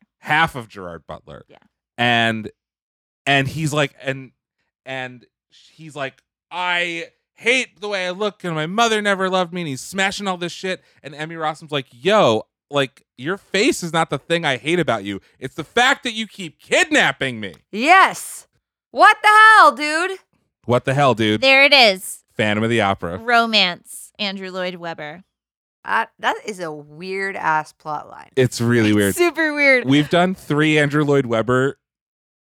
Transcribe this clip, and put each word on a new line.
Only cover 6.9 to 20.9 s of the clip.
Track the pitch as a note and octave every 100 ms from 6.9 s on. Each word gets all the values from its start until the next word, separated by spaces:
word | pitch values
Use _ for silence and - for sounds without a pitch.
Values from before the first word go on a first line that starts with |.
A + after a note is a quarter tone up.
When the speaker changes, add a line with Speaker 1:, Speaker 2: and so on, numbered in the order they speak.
| E3+ D#3+ _ _
Speaker 1:
hate | _ A3+ B3+ A#3 _
the | G#3
way | G3 F3+
I |
look, | F#3 G#3 -
and | F3+
my | D#3 D#3+
mother | G#3 A#3 G#3+
never | G#3 F#3+ F#3+
loved | F#3 F3
me," | F3+
and | D#3+
he's | C3
smashing | - F#3+ G3 F#3+ G3+
all | F3+
this | E3+
shit. | - F#3+ F3+ _ _
And | C#3
Emmy | D3 D#3+
Rossum's | E3 D#3 D#3 D3+
like, | D3 -
"Yo, | A#2+ E3 G#3 C#3 A2 - _ _
like, | C#3+ C3 _ _ -
your | C#3 G3
face | _ G3 C#4 -
is | E3+
not | D#3+ E3
the | C#3+
thing | - E3+
I | D#3 B2
hate | D3 F3
about | C3 A2+
you. | G2 G2 - _
It's | C3+
the | -
fact | D3 A#3 B3+ C#4
that | B3
you | A3 G#3+
keep | - E3 -
kidnapping | - D4 E4+ C#4+ D#3 - C3+ A2+
me." | G2 - _
Speaker 3:
Yes. | G#3 C#4+ F#4+ C#4+ E3+ - - - _ _ _ _
What | B3 G4 G#4+
the | G#4 G#4+ A4 G#4+
hell, | D#4
dude? | A#3+ D4+ D#4 F#4+ F#4 _ _ _ _
Speaker 1:
What | - B2
the | -